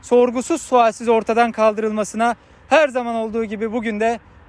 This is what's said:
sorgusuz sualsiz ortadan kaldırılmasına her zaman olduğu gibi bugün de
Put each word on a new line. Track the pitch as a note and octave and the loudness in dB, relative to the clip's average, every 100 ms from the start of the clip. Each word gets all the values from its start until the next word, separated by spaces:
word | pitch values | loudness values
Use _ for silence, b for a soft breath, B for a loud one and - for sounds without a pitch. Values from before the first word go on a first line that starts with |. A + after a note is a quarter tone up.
sorgusuz | - B3 B3 A#3+ A#3+ E4 | 2 4 4 0 -4 -4
sualsiz | - B3+ A#3 G#3 A#3 | 0 2 2 0 0
ortadan | A3+ G#3 A3+ A#3 | 0 2 2 2
kaldırılmasına | A3 A3 G#3+ A3 G#3+ G3+ G#3+ A#3 A3+ b b b | 2 0 0 -4 -4 -6 -2 -2 -2 b b b
her | C#4 D4+ | 2 4
zaman | B3+ A#3+ | 0 -4
olduğu | A3+ A3 A3 | -4 -4 -4
gibi | A3 G#3 A3 | -4 -4 -6
bugün | A3 A3 G#3 | -4 -4 -2
de | A3+ A#3 - - | -2 -2 -8 -20